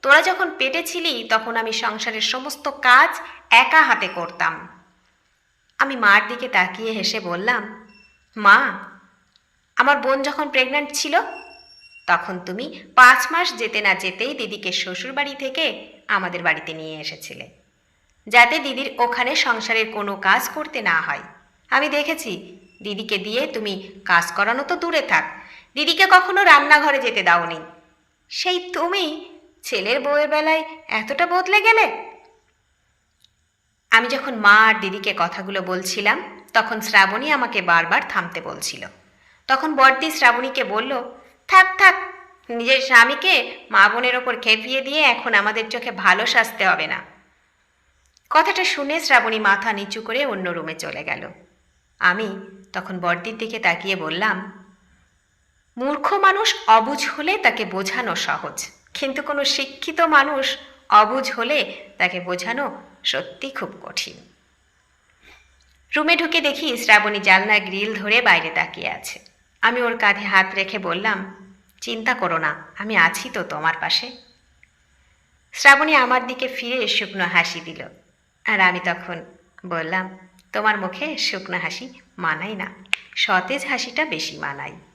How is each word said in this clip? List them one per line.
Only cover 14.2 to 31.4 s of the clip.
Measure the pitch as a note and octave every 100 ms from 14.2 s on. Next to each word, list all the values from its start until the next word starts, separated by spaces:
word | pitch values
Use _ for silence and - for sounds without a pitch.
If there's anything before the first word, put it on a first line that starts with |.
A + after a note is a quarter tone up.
| A#3+
দিদিকে | C#4 G#3+ G3+ G3
শ্বশুরবাড়ি | F3 F#3+ F#3 B3+ C4+ C#4+
থেকে | C#4 C4+ C4+ D4+ - - - -
আমাদের | G3+ F3+ F3
বাড়িতে | E3+ D#3 E3
নিয়ে | D#3+ D#3+ D#3
এসেছিলে, | D3+ - - - - _ _ _ _ _ _ _ -
যাতে | A#3+ A#3+ D#4+
দিদির | C#4 B3 C#4 -
ওখানে | A#3+ B3 B3 D4+
সংসারের | C4+ A3+ A3 A3+ A3
কোনো | G#3+ G3+ G3
কাজ | F#3+ A3 B3+
করতে | D#4 D4+ B3+
না | G#3 E3
হয়। | - C#3+ - - _ _ _
আমি | C4 D4
দেখেছি | C#4+ D4 D#4+ A#3 F3+ - - _ _
দিদিকে | G#3 G3+ A3 G3+
দিয়ে | G#3+ A3+ D4+
তুমি | A#3 G#3+ F#3+ - -
কাজ | - F3 E3+
করানো | - G3+ B3
তো | C#4+ F4
দূরে | E4+ D#4+
থাক, | - F3 - - - - _
দিদিকে | C4+ D4+ E4+ F#4+
কখনো | F#4 F#4 F#4+
রান্নাঘরে | F#4+ C#4+ C#4+ D4+ D4 C#4
যেতে | A#3+ G#3
দাওনি। | F3+ E3+ E3 E3 - - _ _ _ _ _
সেই | - F#4 F4+ F4+
তুমি | F4+ E4+ G4+ E4 - - - _ _
ছেলের | - A3 G3 C4+
বউয়ের | C4+ D4 D4+
বেলায় | D4+ D#4 D#4+ D#4+ - -
এতটা | A3 A3 C#4 F4
বদলে | F4+